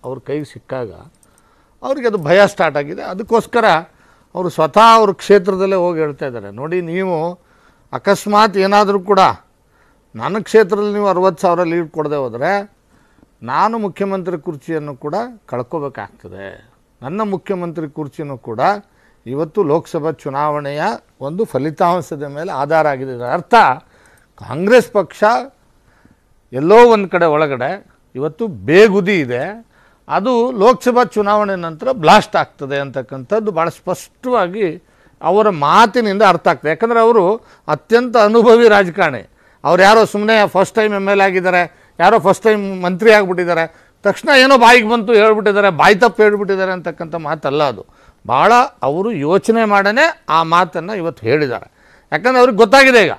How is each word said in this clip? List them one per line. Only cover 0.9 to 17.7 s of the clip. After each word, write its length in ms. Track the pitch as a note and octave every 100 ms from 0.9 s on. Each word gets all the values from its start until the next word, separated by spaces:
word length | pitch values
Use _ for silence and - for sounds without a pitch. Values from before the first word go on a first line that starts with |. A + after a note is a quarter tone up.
| E2 D3 _ _ _ _ _ _ _
ಅವ್ರಿಗೆ 240 | - C#4 A#3+
ಅದು 120 | G#3
ಭಯ 280 | D3 F#3 G3+
start 320 | - E3 C#3+
ಆಗಿದೆ. 240 | C#3+ F#3
ಅದಕ್ಕೋಸ್ಕರ 640 | C#3+ F#3 A3 A3+ - A#3+ A3 D#3+ E3+ _ _ _ _
ಅವರು 140 | - F3+
ಸ್ವತಃ 460 | - D#3+ G#3 A3+
ಅವ್ರ 180 | A3+ G#3+
ಕ್ಷೇತ್ರದಲ್ಲೇ 640 | F3+ - G3+ F#3 F#3+ G3 G3
ಹೋಗಿ 240 | F3 E3
ಹೇಳ್ತಾ 260 | D#3 C#3 C#3+
ಇದ್ದಾರೆ, 240 | A#2+ G2+
"ನೋಡಿ, 300 | G2+ D3 F3+
ನೀವು 600 | E3+ F3 F#3+ E3 E3+ F3 _ _ _ _ _
ಅಕಸ್ಮಾತ್ 640 | - - G3+ - G#3 A3 F#3+
ಏನಾದರೂ 440 | F#3+ G#3 G3+ G3+
ಕೂಡ 200 | F#3 G3 F3 G#2 _ _ _ _ _ _ _ A2
ನನ್ನ 220 | B2+ G3+
ಕ್ಷೇತ್ರದಲ್ಲಿ 540 | F3 A3 G3+ G3+ G#3
ನೀವು 160 | G#3 G3+
ಅರವತ್ತು 340 | F3 F#3 F3+
ಸಾವಿರ 200 | F#3+ F3
lead 280 | F3 E3+ D#3+
ಕೊಡದೆ 260 | D#3 D3 D3
ಹೋದರೆ 540 | B2+ A2+ D3+ G3+ G#3 _ _ _ _ _ _ _
ನಾನು 360 | A2+ C#3+ G3+ A3+
ಮುಖ್ಯಮಂತ್ರಿ 600 | G#3 - G3 G3 F3+ E3+
ಕುರ್ಚಿಯನ್ನು 580 | F3 D3 - D#3+ D3 C3+
ಕೂಡ 180 | D3 F3+ A#3+ A3+ _
ಕಳ್ಕೋಬೇಕಾಗ್ತದೆ, 1160 | B2 A#2+ E3+ C#3+ - G2+ _ F2+ F#2+ G2 - _ _ _ _
ನನ್ನ 180 | B2 F#3+
ಮುಖ್ಯಮಂತ್ರಿ 680 | G#3+ F#3+ - F#3+ E3+